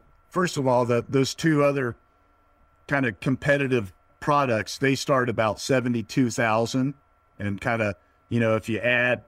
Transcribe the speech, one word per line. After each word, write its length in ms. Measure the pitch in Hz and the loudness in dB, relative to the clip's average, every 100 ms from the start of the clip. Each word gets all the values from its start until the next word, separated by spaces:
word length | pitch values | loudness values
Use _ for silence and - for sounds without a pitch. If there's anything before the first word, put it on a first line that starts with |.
| _ _ _ | _ _ _
first 260 | 175 175 147 | -4 -2 -2
of 80 | 131 | 0
all, 200 | 123 120 | 2 2
the, 200 | 120 110 | 0 0
those 280 | 135 131 - | 0 0 0
two 280 | 165 151 | 0 2
other 320 | 143 139 123 113 _ _ _ _ _ _ _ _ - | 2 0 -6 -8 _ _ _ _ _ _ _ _ -4
kind 180 | 143 127 | -2 -2
of 140 | 101 | -2
competitive 720 | 151 127 147 143 135 127 98 - _ _ | -2 -2 2 0 2 -2 -2 -14 _ _
products, 600 | - 147 135 110 101 - | 0 2 2 -2 -4 -2
they 160 | 139 135 | 0 0
start 340 | - 135 123 | 2 2 2
about 300 | 107 110 98 | 0 0 0
seventy-two 720 | - 131 123 120 107 - 123 | 0 0 0 -4 -2 0 0
thousand, 640 | 110 117 110 117 135 131 - _ _ _ _ | 2 2 2 0 0 -2 -6 _ _ _ _
and 240 | 101 101 | -6 -4
kind 220 | 131 113 | -4 0
of, 100 | 107 98 _ _ _ | -2 -4 _ _ _
you 100 | 117 | 0
know, 160 | 113 110 | 2 0
if 120 | 107 | -2
you 120 | 107 | -2
add 440 | 117 120 123 120 | 0 2 2 -2